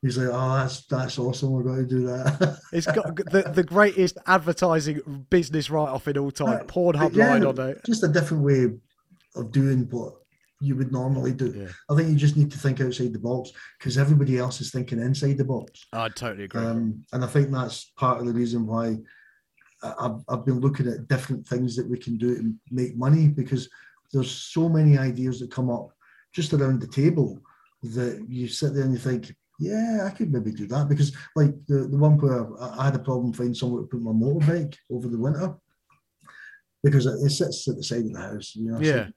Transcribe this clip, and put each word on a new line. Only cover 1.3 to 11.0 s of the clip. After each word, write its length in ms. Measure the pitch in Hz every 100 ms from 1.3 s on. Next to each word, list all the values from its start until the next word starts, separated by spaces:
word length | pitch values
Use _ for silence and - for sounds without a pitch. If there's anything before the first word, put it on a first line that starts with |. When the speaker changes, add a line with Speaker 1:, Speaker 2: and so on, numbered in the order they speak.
| 123 135
Speaker 1:
We're 120 | 131
gonna 200 | 127 131 127
do 220 | 127 127
that." 500 | 123 135 147 180 - -
<laughs> 60 |
Speaker 2:
It's 160 | 170 160
got 280 | 151 151 165
the, 340 | 190 196 190
the 100 | 156
greatest 540 | 175 180 208 185 180 - -
advertising 1000 | 185 160 170 180 160 147 151 - 139 131
business 400 | 180 160 156 143
write-off 380 | 156 151 131 -
in 100 | 139
all 140 | 139
time. 300 | - 147 226
Speaker 1:
Uh, 20 |
Speaker 2:
Pornhub 500 | - - 180 147 160
Speaker 1:
yeah, 180 | 170 233
Speaker 2:
line 140 | 240 180
on 140 | 127
it. 240 | 131 139 -
Speaker 1:
just 180 | 220
a 40 | 170
different 360 | 156 151 160
way 260 | 143 135 123 - _ _ _ _ _ -
of 160 | 113
doing 360 | 135 135 131 113
what 220 | 120 104 - _ _ _ _
you 120 | 139 131
would 160 | 127
normally 420 | 127